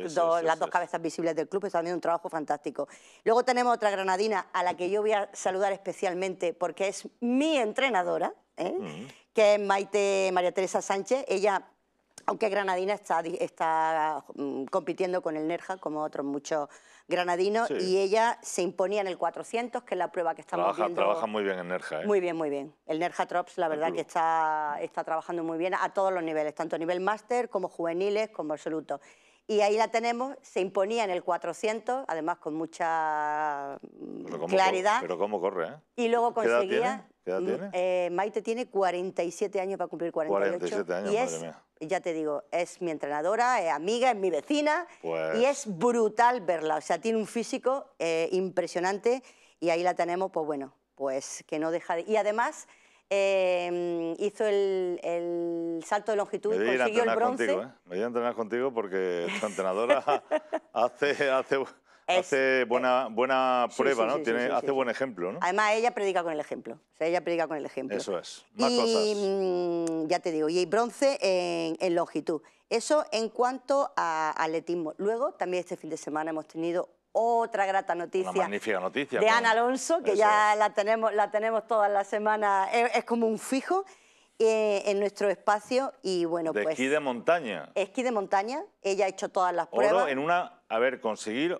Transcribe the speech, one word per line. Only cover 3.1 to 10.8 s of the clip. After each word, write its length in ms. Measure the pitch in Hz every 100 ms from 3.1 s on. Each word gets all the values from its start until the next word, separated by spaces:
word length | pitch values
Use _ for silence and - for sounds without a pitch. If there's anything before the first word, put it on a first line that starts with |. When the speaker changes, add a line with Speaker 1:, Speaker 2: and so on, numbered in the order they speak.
| - -
Speaker 2:
Luego 180 | 226
tenemos 320 | 247 247 247 233
otra 160 | 208
granadina 560 | 196 190 185 220 196 -
a 100 | 185
la 120 | 180 175
que 140 | 175
yo 120 | 208
voy 100 | 214
a 180 | 214 202
saludar 380 | - 196 185 196
especialmente 840 | 190 185 165 190 175 190 - 175
porque 340 | - 175 160 196
es 200 | - - _
mi 380 | 240 254 311 294
entrenadora, 760 | 220 214 262 196 175 160 196 415 _ -
¿eh? 160 | 160 349
Speaker 1:
Ujú. 320 | 175 156 240 - _
Speaker 2:
Que 220 | - 208 208
es 40 |
Maite 720 | 202 196 196 208 196 196 190
María 200 | 180 180
Teresa 280 | 180 185 196